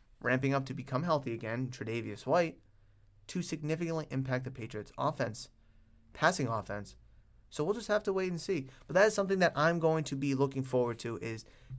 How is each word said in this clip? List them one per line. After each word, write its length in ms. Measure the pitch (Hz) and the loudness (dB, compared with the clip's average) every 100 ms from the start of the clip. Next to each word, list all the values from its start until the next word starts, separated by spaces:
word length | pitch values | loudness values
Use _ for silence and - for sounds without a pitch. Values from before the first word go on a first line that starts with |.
| _ - | _ -6
ramping 340 | 123 127 135 | 0 2 2
up 100 | 139 135 | 0 -2
to 80 | |
become 280 | 135 131 131 | -6 -4 -2
healthy 300 | 170 156 127 | 2 0 0
again, 360 | 117 113 117 127 | -6 -4 -4 -4
Tre'Davious 580 | - 110 120 110 101 127 | -6 -6 -4 -4 -6 2
White, 320 | 170 170 - - - - - - - - | 2 2 -2 -20 -20 -20 -20 -20 -20 -8
to 160 | 185 | -6
significantly 640 | 175 160 151 160 170 160 151 | -4 -4 -2 -2 -2 -4 -4
impact 340 | 135 131 127 | -4 -2 -2
the 60 | 127 | -4
Patriots' 420 | 131 110 107 101 - | -8 -8 -8 -10 -4
offense, 520 | 135 151 117 110 - _ _ - - - - | -2 0 -2 -4 -12 _ _ -20 -20 -20 -20
passing 360 | - 156 180 123 | 2 2 4 0
offense. 480 | 113 98 101 104 - - - - - - | -2 -4 -8 -8 -16 -20 -20 -20 -20 -10
So 120 | - | -4
we'll 120 | 156 | -2
just 140 | 220 220 | -2 0
have 140 | 208 | 0
to 80 | 208 | 0
wait 180 | 190 185 | 0 0
and 100 | 170 | -2
see. 280 | - 175 135 - - | -2 -2 -4 -12 0
But 80 | |
that 120 | 165 214 | 6 6
is 60 | |
something 240 | 208 190 190 | 6 2 4
that 120 | 175 | 4
I'm 240 | 139 156 170 | 6 4 4
going 260 | 160 160 | 4 2
to 120 | 156 135 | 0 -2
be 180 | 139 | 0
looking 280 | 135 139 135 | 2 2 0
forward 360 | 131 127 120 117 | 0 2 2 0
to, 180 | 120 110 | -6 -4
is 260 | 113 113 - - - | -4 -6 -10 -20 -16